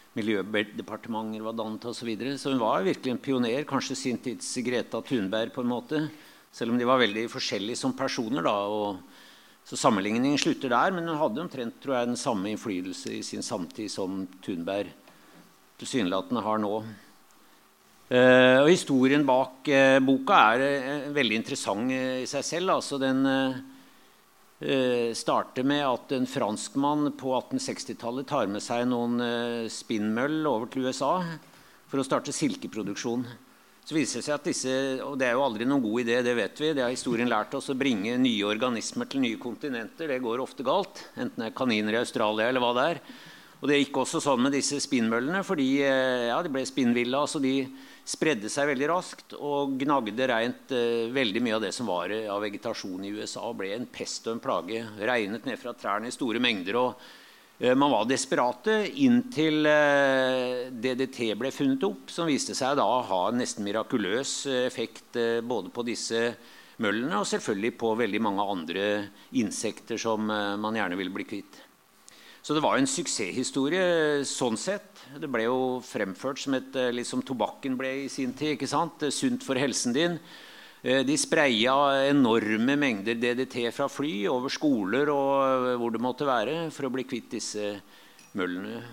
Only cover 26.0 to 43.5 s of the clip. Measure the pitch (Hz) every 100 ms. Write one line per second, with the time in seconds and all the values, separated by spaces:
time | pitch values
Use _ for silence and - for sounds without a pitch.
26 | - 131 127 139 104 104 - 139 143 151
27 | 147 - 131 127 - 131 - 110 - 107
28 | 120 127 135 147 98 101 - 120 123 120
29 | 120 120 120 120 120 117 110 - - 110
30 | 107 110 143 156 151 110 117 135 127 127
31 | 139 180 170 156 - - - - - 139
32 | 131 143 147 - 143 - - 110 101 101
33 | 123 123 120 117 - - - - - 156
34 | 131 120 147 147 - 123 131 131 135 131
35 | 127 139 127 120 139 107 123 143 107 117
36 | 117 123 123 120 95 - 156 143 123 127
37 | 131 113 123 110 104 139 143 131 139 107
38 | 110 123 127 107 101 110 127 113 - 123
39 | 120 135 123 107 123 104 147 120 104 -
40 | 160 127 120 120 127 - 127 180 - -
41 | - - 123 - 113 - 127 107 107 113
42 | 120 120 107 107 117 131 120 123 151 165
43 | - - - - -